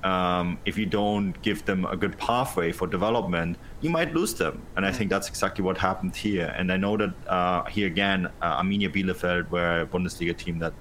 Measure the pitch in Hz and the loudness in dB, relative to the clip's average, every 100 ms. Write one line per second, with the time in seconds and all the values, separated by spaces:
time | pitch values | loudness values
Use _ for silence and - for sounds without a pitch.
0 | 95 92 90 90 87 80 - 98 101 104 | 2 4 4 2 0 -2 -2 -2 0 2
1 | 104 104 98 85 107 101 - 95 92 87 | 2 2 0 0 -2 0 0 0 0 0
2 | 95 - - 120 135 - 85 - 90 92 | -2 -2 0 0 0 0 0 -2 -2 0
3 | 104 117 95 85 85 85 - - 156 165 | 2 2 2 0 0 -4 -10 -4 0 2
4 | 170 160 202 - 78 - - 95 98 - | 2 0 -2 0 -2 -2 -6 -2 0 0
5 | 101 98 - - 98 - 92 92 92 92 | 0 0 -2 -2 -2 0 0 2 0 0
6 | 92 - 104 98 80 - 92 92 101 107 | -4 -2 0 0 0 0 0 2 2 2
7 | 101 90 - 92 90 90 - 104 98 82 | 0 -2 -2 2 2 2 0 -2 0 2
8 | 98 95 90 - 85 65 92 101 95 95 | 2 2 0 -2 0 2 2 2 0 0
9 | 92 90 90 87 85 87 85 85 78 90 | 0 0 0 0 0 0 2 2 0 -2
10 | 87 - 85 85 90 82 80 73 | -2 -2 -4 -2 -4 -4 -4 -6